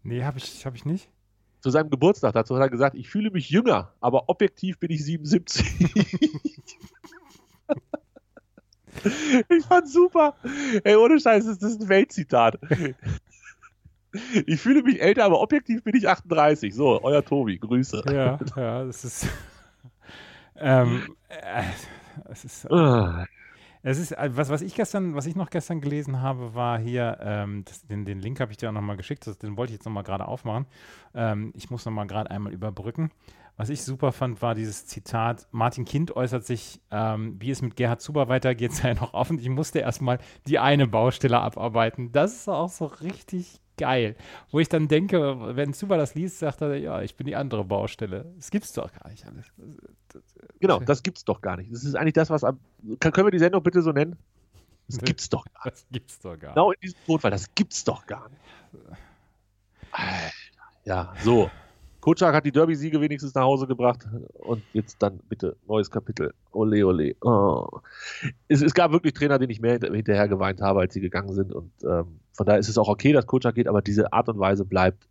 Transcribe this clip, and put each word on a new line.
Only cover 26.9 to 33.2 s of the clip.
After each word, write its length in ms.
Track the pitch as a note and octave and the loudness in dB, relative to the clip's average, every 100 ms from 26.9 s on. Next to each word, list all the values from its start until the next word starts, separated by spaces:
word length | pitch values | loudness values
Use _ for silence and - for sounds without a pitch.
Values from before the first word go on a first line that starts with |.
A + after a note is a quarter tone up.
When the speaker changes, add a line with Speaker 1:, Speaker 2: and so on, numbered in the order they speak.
| B2 A#2+ - | -2 -4 -4
Speaker 1:
ähm, 440 | G#2 G#2 G2+ G2+ F#2+ | -6 -6 -6 -8 -12
das, 200 | - _ | -20 _
den, 180 | G#2 | -8
den 140 | G2+ G2 | -8 -8
Link 220 | G2 C3 | -8 -6
habe 100 | B2 | -6
ich 60 | G#2 | -6
dir 140 | A#2 | -8
auch 40 | |
nochmal 220 | G#2+ G2+ G2+ | -6 -6 -8
geschickt, 320 | F#2 - - | -10 -12 -12
das, 100 | G2 | -12
den 180 | G#2+ G2+ | -12 -8
wollte 160 | B2 | -8
ich 60 | G#2+ | -8
jetzt 60 | |
nochmal 180 | A2+ G#2 | -10 -10
gerade 240 | F#2+ G2 G2 | -8 -8 -8
aufmachen. 400 | B2+ A#2 A2 C3+ _ - - _ | -10 -6 -6 -8 _ -20 -20 _
Ähm, 380 | A#2+ A2+ G#2 A2 | -6 -4 -4 -8
ich 160 | - - | -12 -12
muss 140 | B2 | -10
nochmal 240 | - A2 G2+ | -8 -8 -6
gerade 240 | G2 A2 | -6 -6
einmal 200 | G2+ G2+ | -8 -8
überbrücken. 600 | F#2 G#2+ F#2+ G2+ - D#3+ _ | -8 -10 -8 -10 -6 -8 _